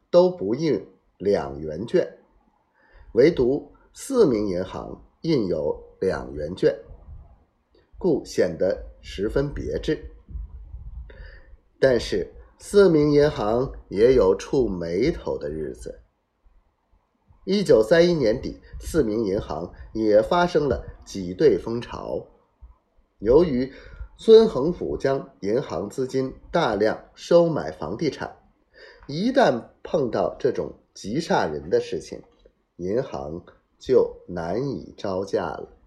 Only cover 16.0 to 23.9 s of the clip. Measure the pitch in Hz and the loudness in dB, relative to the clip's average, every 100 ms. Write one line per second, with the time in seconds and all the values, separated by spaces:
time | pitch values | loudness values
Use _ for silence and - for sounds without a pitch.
16 | _ _ _ _ _ _ _ _ _ _ | _ _ _ _ _ _ _ _ _ _
17 | _ _ _ _ - 202 160 120 110 170 | _ _ _ _ -2 0 6 6 8 6
18 | 175 165 113 123 101 - - - - 170 | 6 4 2 0 -6 -12 -16 -14 -2 0
19 | 113 107 104 101 - 78 87 - - 110 | 0 0 -2 -2 -4 -8 -10 -14 -10 -2
20 | 110 104 - 175 175 165 147 - - - | 4 4 4 2 2 2 0 -2 -6 -18
21 | - 98 95 - 156 101 113 117 - - | -14 -10 -8 2 4 4 -2 -8 -8 -12
22 | 55 76 - _ _ _ - _ _ _ | -8 -8 -10 _ _ _ -20 _ _ _
23 | _ _ 101 143 175 123 131 - - | _ _ 4 4 4 0 -4 -8 -20